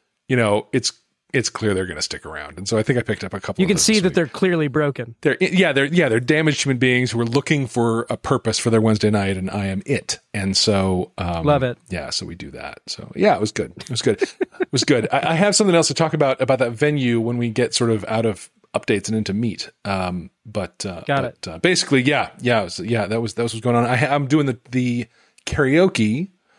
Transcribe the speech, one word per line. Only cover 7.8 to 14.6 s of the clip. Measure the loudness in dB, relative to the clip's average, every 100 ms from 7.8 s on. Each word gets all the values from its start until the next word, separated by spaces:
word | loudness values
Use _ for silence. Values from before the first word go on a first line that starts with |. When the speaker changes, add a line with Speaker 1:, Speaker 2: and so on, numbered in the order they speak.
| 0 0 -2
Speaker 1:
a | -6
purpose | -2 -2 0 -2
for | 2
their | 4
Wednesday | 4 4 2
night, | 2 0 -2
and | -4
I | -4 -4
am | -4 -2
it. | -4 -4 -10 _
And | -6 -2 0
so, | 2 2 2 0 -2 -6
um, | -6 -2 0
Speaker 2:
Love | 2
it. | 0 -4 _
Speaker 1:
yeah, | -10 -6
so | -8 -8
we |
do | -12 -14
that. | -14 -16 -16 -14
So, | -14 -12 0
yeah, | 2
it | 2
was | 0
good. | -4 -6 -10
It | -8
was | -2
good. | 0 0
<laughs> | -2 -4 -8 -6